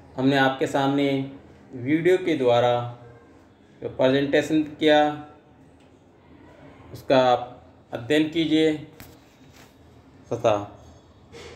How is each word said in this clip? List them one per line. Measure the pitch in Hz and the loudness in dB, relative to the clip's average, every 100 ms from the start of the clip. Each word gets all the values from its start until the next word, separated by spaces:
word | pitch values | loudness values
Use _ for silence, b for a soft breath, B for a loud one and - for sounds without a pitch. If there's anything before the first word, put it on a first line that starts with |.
| - 131 | -16 -2
हमने | 131 139 | 0 2
आपके | 135 - 156 | 2 0 -2
सामने | 143 139 139 143 139 135 - - - - | 0 0 0 0 -2 -6 -12 -20 -20 -18
वीडियो | 127 123 160 170 185 | -10 -2 0 2 2
के | 185 147 | 0 0
द्वारा | 123 120 120 120 120 - - - - - - _ _ - | 2 2 2 0 -4 -12 -20 -20 -20 -20 -20 _ _ -14
जो | 127 | -10
प्रेजेंटेशन | - 131 139 139 147 147 156 | 0 2 2 2 0 2 0
किया | 151 - 156 151 151 147 - - _ - - _ _ _ _ _ - - - - - - - | -2 0 2 4 2 -2 -12 -20 _ -20 -20 _ _ _ _ _ -20 -20 -20 -20 -20 -20 -20
उसका | - - 131 | -10 2 4
आप | 127 120 - - - - _ | 4 2 -2 -16 -20 -20 _
अध्ययन | 123 120 151 156 | -12 -2 0 0
कीजिए | 165 151 156 160 151 - - - - - _ - - - _ - - - - - | -2 0 2 0 -2 -10 -20 -20 -20 -20 _ -20 -20 -20 _ -20 -20 -20 -20 -12
तथा | 117 117 104 101 - - - - - - B B | -2 0 0 -4 -16 -20 -20 -20 -20 -20 B B